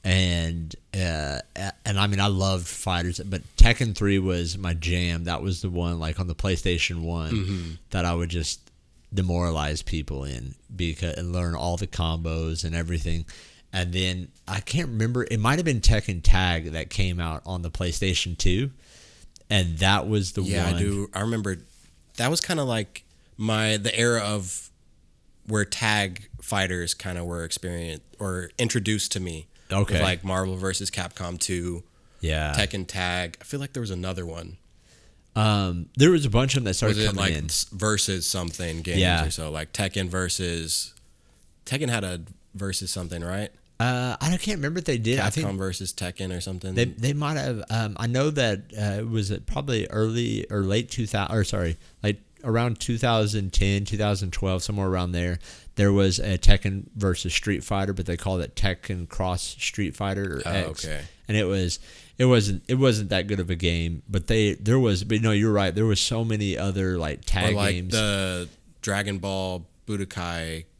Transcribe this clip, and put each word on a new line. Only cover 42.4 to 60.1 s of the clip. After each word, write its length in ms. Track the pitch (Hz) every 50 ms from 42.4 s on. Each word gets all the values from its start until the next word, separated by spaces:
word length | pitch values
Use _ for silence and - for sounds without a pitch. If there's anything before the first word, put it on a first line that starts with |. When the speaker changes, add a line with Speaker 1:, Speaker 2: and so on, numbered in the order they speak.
| _ _ -
Speaker 2:
versus 360 | 92 101 98 92 - 95 90
something, 340 | - 95 87 82 87 85 85
right? 260 | 87 92 101 104 - _ _ _ _ _ _
Speaker 1:
Uh, 360 | 117 123 127 123 123 123 117 -
I 80 | 131 160
don't, 100 | 180 185
can't 180 | - 208 208 156
remember 200 | 139 147 165 180
if 60 | 160
they 140 | - 135 117
did. 200 | 110 110 123 135
I 120 | - 104
think 180 | - 147 107 101
Speaker 2:
Capcom 100 | 98 95
versus 340 | 95 95 90 - 98 92
Tekken 420 | - - 92 90 90 - 95 92 92
or 40 | 90
something. 340 | - 95 90 90 92 95 92
Speaker 1:
they, 100 | 110 120
they 280 | - - 110 117 135
might 240 | 147 147 147 143 156
have. 280 | 143 135 131 120 107 - -
Um, 260 | 107 117 110 107 98 -
I 80 | 113
know 240 | 120 120 131 139 156
that, 300 | 151 143 127 113 101 95 - - - 107
uh, 220 | 104 101 98 104
it 80 | 110 113
was, 240 | 110 113 104 95
uh, 60 | 104 - -
probably 420 | - - 139 139 139 123 110 92 -
early 580 | - 110 110 110 113 117 120 113 110 107 - -
or 100 | 107 101
late 280 | 98 95 101 117 120 -
two 160 | - - 117
thousand, 280 | 104 - 101 98 - 107
or 60 | 110
sorry, 360 | 101 - - 98 90 82 85 - - - - _
like, 180 | - 104 101 - - _ _ - -
around 340 | 123 110 117 120 120 110 -
two 180 | - - 120 110
thousand 540 | - 123 117 110 107 104 107 107 98 95
ten, 320 | - - 98 98 98 101 104
two 120 | - 107
thousand 340 | 104 104 104 101 92 101 90
twelve, 300 | - - 98 95 92 90
somewhere 240 | - - 104 101 95
around 260 | 92 92 90 90 90
there. 280 | 90 87 87 87 87 - - - - - - - -
There 180 | - 101 101
was 280 | 98 98 98 95 92 -
a 180 | - 104 95 90
Tekken 460 | - - 101 95 - 101 95 98 98 - -
versus 400 | 107 98 95 87 - - 87 -
Street 300 | - - 107 101 65 -
Fighter, 280 | - 104 98 98 98
but 140 | 98 95 87
they 100 | - 87
called 260 | - - 98 95 90
it 120 | 78 - -
Tekken 540 | - - 98 90 - - - 98 90 87 -
Cross 340 | - - 95 92 90 90 - - - -
Street 380 | - - - - 101 80 69
Fighter 400 | - 101 98